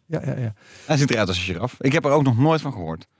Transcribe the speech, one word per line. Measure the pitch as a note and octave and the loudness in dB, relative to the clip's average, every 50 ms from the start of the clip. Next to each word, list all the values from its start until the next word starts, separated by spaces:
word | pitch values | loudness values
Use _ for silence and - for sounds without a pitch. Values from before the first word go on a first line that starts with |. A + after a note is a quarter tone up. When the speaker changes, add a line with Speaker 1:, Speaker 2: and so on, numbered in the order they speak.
| _ | _
Speaker 1:
Ja, | - D#3+ - - | -8 -8 -6 -4
ja, | C#3 B2+ - | -4 -6 -4
ja. | B2 A2 G#2 _ _ - - - - | -6 -8 -8 _ _ -20 -20 -12 -4
Speaker 2:
Hij | - D#3 | 0 2
ziet | C3+ C#3+ B2+ | 2 2 2
eruit | B2 A2 G#2 F#2 | 2 0 0 0
als | F#2 | -2
een | F2+ - | -4 -4
giraf. | - F2 E2+ G#2+ B2+ - - | -4 -6 -4 -6 -8 -6 -2
Ik | - C#3 C3 | 0 0 2
heb | E3 D#3 | 2 2
er | C#3+ | 2
ook | C#3+ D#3 C#3+ | 2 4 4
nog | C3+ A#2 A2 | 4 4 4
nooit | C3+ D#3 D#3+ D3+ | 4 4 2 2
van | D3+ D3 A#2 | 0 -4 -8
gehoord. | G#2 E2+ D#2+ D#2+ D#2+ - _ _ _ | -8 -8 -8 -10 -10 -12 _ _ _